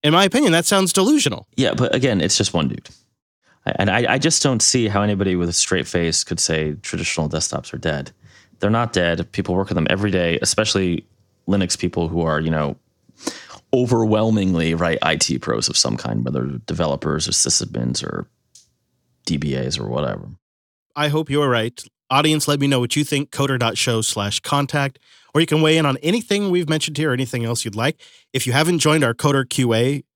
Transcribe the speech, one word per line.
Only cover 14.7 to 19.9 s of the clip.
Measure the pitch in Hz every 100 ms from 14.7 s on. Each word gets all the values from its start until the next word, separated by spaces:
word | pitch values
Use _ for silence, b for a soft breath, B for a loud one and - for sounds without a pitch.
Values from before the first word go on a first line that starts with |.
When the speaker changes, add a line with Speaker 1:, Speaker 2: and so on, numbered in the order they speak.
Speaker 2:
right, | 82 85 80
I | 78 80
T | - 62
pros | - 57 -
of | -
some | 58 55
kind, | 58 55
whether | 62 67 65 90 -
developers | 82 80 69 78 78 -
or |
sysadmins | - 67 - - - 60 -
or | 50 50 - _ _ - _ _ _ _ _ _ -
D | 71
B | 73 65
As | 64 58
or |
whatever. | 50